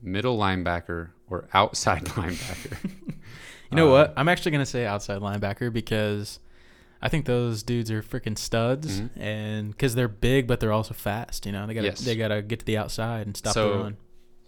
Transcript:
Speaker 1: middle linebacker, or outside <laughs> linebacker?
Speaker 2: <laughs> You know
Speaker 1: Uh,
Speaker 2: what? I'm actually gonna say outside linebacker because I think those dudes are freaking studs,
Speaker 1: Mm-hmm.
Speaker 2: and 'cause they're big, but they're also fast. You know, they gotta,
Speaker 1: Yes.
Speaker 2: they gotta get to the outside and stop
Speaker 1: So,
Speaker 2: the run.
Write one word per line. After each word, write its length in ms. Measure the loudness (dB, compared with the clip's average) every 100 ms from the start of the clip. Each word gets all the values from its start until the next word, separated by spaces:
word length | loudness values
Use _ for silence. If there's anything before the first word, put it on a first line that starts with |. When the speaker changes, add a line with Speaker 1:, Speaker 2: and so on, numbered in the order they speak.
Speaker 1:
middle 360 | -6 -2 0 2
linebacker, 720 | 2 2 0 -2 -2 -8 -8 -14 -8
or 180 | -8 2
outside 500 | 4 4 2 0 0 0
<laughs> 120 | -4
linebacker? 720 | -4 -4 -8 -10 -10 -8 -10
Speaker 2:
<laughs> 220 | -10 -12 -12 -14 -18 -18 -20 -2
You 60 | 6
know 140 | 10
Speaker 1:
Uh, 20 |
Speaker 2:
what? 220 | 10 8 6
I'm 140 | 2
actually 220 | 2 2
gonna 120 | 0 0
say 200 | 0 0
outside 340 | -2 -2 -4
linebacker 540 | -2 -2 -2 -2 -2
because 640 | -2 -2 0 0 0 -6 -12 -20 -20 -20 -20 -20 -6
I 80 | -2
think 160 | 0 2
those 380 | 2 2 -2
dudes 280 | -2 -2 0
are 100 | -4
freaking 360 | -4 -6 -6 -6
studs, 640 | -2 0 0 -2 -4 -6
Speaker 1:
Mm-hmm. 180 | -6 -6
Speaker 2:
and 560 | -6 -6 -4 -4 -6 0
'cause 160 | 0
they're 140 | 2 0
big, 400 | 0 2 2 2
but 140 | 0
they're 100 | 2
also 220 | 0 0
fast. 520 | -6 -4 -4 -6 -8 -6
You 60 |
know, 160 | -6 -4
they 60 |
gotta, 140 | -2 -2
Speaker 1:
Yes. 120 | -2
Speaker 2:
they 160 | -4 -2
gotta 260 | 0 -2
get 180 | -2 -6
to 60 | -2
the 120 | -2
outside 500 | -2 -4 -4 -4 -6
and 80 | -6
stop 180 | -2
Speaker 1:
So, 160 | 2 2
Speaker 2:
the 80 | 0
run. 140 | -4 -8 -16 -20 -20 -20